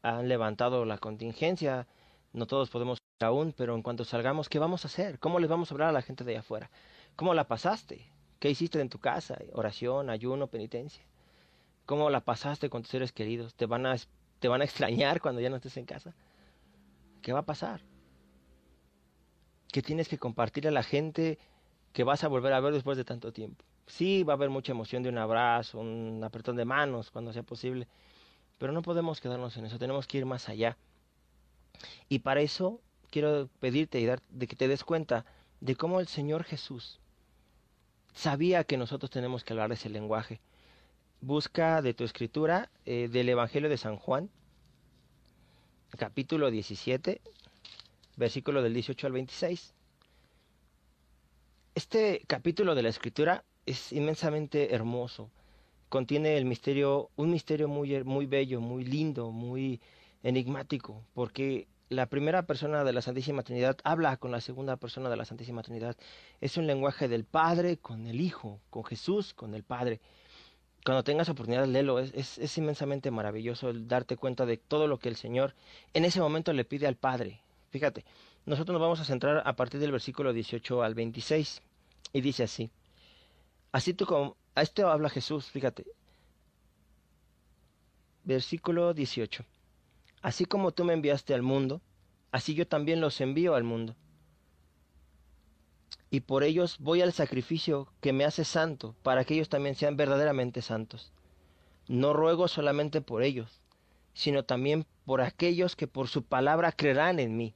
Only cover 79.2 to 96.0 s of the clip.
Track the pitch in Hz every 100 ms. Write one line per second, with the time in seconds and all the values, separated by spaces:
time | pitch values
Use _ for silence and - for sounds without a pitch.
79.2 | 131 151 - 135 123 139 147 135 - 131
80.2 | 139 117 110 120 - 123 113 110 117 113
81.2 | 110 156 151 - _ _ _ _ - 139
82.2 | 135 135 117 - 113 _ _ _ - -
83.2 | _ _ _ _ _ 143 - 180 180 160
84.2 | 139 - _ - 156 - 196 156 151 135
85.2 | - 151 131 143 131 - - - _ _
86.2 | _ _ _ _ _ _ _ _ _ _
87.2 | _ _ _ _ _ _ _ _ _ _
88.2 | - 131 123 170 - 170 175 165 135 -
89.2 | 110 - - _ _ _ _ _ _ _
90.2 | - 120 180 208 185 - 175 165 147 139
91.2 | - 135 127 135 135 151 _ _ _ _
92.2 | _ 131 - 156 170 156 147 165 156 -
93.2 | 131 139 175 143 117 113 113 113 _ _
94.2 | _ _ _ _ _ _ _ _ _ _
95.2 | _ - _ _ _ _ _ -